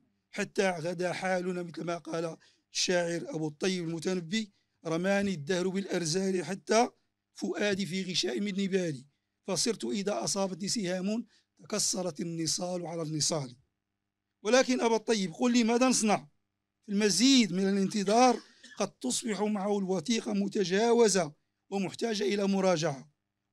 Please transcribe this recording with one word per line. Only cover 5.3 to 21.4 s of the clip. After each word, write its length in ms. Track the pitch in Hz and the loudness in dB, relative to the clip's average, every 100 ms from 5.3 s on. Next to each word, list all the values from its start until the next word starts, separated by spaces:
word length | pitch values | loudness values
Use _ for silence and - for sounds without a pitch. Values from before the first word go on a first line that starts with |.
الدهر 340 | 175 139 180 190 | -2 -2 0 0
بالأرزال 760 | 190 190 185 165 185 190 185 | -2 -2 -2 0 0 0 -2
حتى 440 | 160 196 - 214 247 - _ _ _ | -2 -6 2 2 2 -2 _ _ _
فؤادي 520 | - 311 359 208 196 180 | -8 -6 0 0 0 -2
في 160 | 190 | -4
غشاء 380 | 185 165 180 233 | -4 -4 -2 -2
من 120 | 202 190 | -2 -2
نبالي، 460 | 196 190 175 135 - _ _ _ - | 0 0 -2 -6 -10 _ _ _ -6
فصرت 380 | 233 240 - | -2 -2 -2
إذا 400 | 226 226 196 262 | -4 -4 -2 -4
أصابتني 440 | 160 202 196 175 196 | -2 -2 -2 -4 -4
سهام 580 | 247 175 185 190 226 - _ _ _ | -4 -2 -2 -2 -4 -6 _ _ _
تكسرت 580 | 156 208 - 196 180 160 | -8 -4 -2 -2 -4 -6
النصال 640 | 170 165 156 151 180 180 165 | -6 -4 -4 -4 -4 -6 -6
على 160 | 170 | -8
النصال". 540 | 156 156 - 165 127 120 _ _ _ _ _ _ _ _ | -6 -2 -2 -2 -6 -14 _ _ _ _ _ _ _ _
ولكن 380 | 202 247 254 254 | 2 2 4 2
أبا 160 | 233 220 | 2 0
الطيب، 360 | - 220 185 | 0 -2 -2
قل 200 | - 247 | 0 2
لي 120 | 240 | 4
ماذا 240 | 226 240 254 | 4 4 4
نصنع؟ 400 | - 214 170 - _ _ _ _ _ - | 2 2 0 -2 _ _ _ _ _ -4
في 60 | |
المزيد 600 | 202 214 175 262 262 202 | 0 2 4 6 6 6
من 160 | 180 196 | 2 2
الانتظار 720 | 202 190 214 190 226 254 233 - _ - - | 2 0 0 2 6 6 4 -2 _ -12 -6
قد 120 | 202 | -6
تصبح 500 | - 254 233 240 190 | -4 -4 -4 -4 -2
معه 380 | 208 208 202 208 | -2 -2 0 -2
الوثيقة 540 | 185 185 156 226 - | 0 -2 0 -2 0
متجاوزة 1000 | 202 202 220 175 190 233 233 220 185 151 - | -2 0 0 0 2 4 6 6 4 0 -6